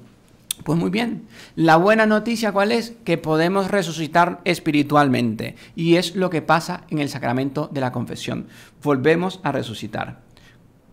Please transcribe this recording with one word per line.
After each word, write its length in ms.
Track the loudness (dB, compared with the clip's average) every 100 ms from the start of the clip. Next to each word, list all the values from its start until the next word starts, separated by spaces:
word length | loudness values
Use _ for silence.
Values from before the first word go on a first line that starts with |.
| -18 _ _ _ -12 -10
Pues 140 | -2 -2
muy 120 | 0
bien, 360 | -2 -4 -6 -14 -20 -12
la 220 | 0 4 6
buena 300 | 6 4 4
noticia, 440 | 2 0 -2 -2
¿cuál 220 | 0 0
es? 220 | 0 -4 -8
Que 140 | -4 -2
podemos 520 | 0 2 2 0 0
resucitar 680 | 0 -2 -4 0 2 2 2
espiritualmente. 1080 | -2 -2 0 0 4 4 4 4 0 -2 -8 -12 -16
Y 220 | -2 2 4
es 200 | 2 -2
lo 140 | -2
que 100 | -2
pasa 440 | 0 0 0 -10 -6
en 100 | -4
el 100 | -4
sacramento 580 | -4 -2 -2 -2 -4 -6
de 100 | -4
la 100 | -4
confesión. 540 | -4 -6 -8 -8 -8 -8 -16 -20 -8
Volvemos 580 | -2 2 4 2 0 -4
a 100 | -6
resucitar. 680 | -4 -6 -8 -10 -8 -8 -12 -20 _ -20 -20 _ _ _